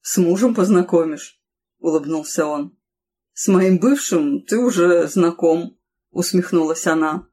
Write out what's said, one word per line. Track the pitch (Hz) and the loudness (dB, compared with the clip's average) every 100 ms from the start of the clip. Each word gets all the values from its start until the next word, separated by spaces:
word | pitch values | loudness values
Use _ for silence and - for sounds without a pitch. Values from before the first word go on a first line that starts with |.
«С | - - | -6 0
мужем | 170 190 247 | 0 2 0
познакомишь», | 220 185 190 180 170 160 147 - _ _ _ _ _ | 0 2 2 2 0 0 -6 -14 _ _ _ _ _
улыбнулся | 170 156 147 160 151 - 151 | -2 -2 -2 -6 -6 -4 -4
он. | 147 143 _ _ _ _ _ _ | -4 -8 _ _ _ _ _ _
«С | - - | -8 0
моим | 190 190 185 | 2 4 4
бывшим | 220 285 - 175 147 139 | 2 0 0 -2 0 -4
ты | - 220 | -2 -2
уже | 247 180 175 175 156 | 0 2 2 2 2
знаком», | 190 170 170 165 165 170 _ _ _ _ | 0 0 2 0 0 -4 _ _ _ _
усмехнулась | - 180 185 175 175 156 160 - | -6 -2 -2 0 0 0 -2 -2
она. | 160 156 156 - | 0 -2 -4 -12